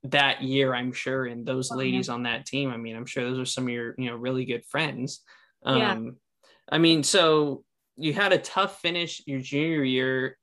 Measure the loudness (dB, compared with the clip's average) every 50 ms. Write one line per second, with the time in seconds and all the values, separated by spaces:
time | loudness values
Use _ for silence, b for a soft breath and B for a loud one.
0 | -8 0 2 4 4 4 2 0 -2 0 2 2 4 4 2 0 -2 -2 -4 -4
1 | -4 -4 -2 -2 -2 -4 -6 -8 -6 -4 -2 -2 -2 -4 -4 -2 -2 0 0 0
2 | 0 -2 -4 -4 -4 -4 -4 -4 -6 -4 -4 -2 -2 -2 -4 -6 -8 -8 -10 -10
3 | -10 -8 -6 -4 -2 -2 -2 -2 -2 -4 -4 -4 -4 -4 -4 -4 -6 -8 -6 -6
4 | -6 -6 -6 -6 -4 -2 -2 -2 -2 -2 -4 -6 -6 -4 -2 -2 -2 -2 -2 -4
5 | -6 -6 -8 -10 b b b b b b b b _ 2 2 4 4 2 0 -2
6 | -4 -10 -12 _ _ _ _ _ b b b b b b 2 4 6 6 6 4
7 | 4 4 4 6 6 6 6 4 4 2 -2 -6 -10 _ _ _ _ _ _ -6
8 | -4 -2 0 2 4 4 4 2 2 0 0 0 0 0 -2 -4 -4 -2 -2 -2
9 | -4 -4 -6 -12 -8 -6 -6 -6 -6 -2 -2 0 0 0 2 2 2 2 2 2
10 | 2 2 0 0 -2 -4 -6 _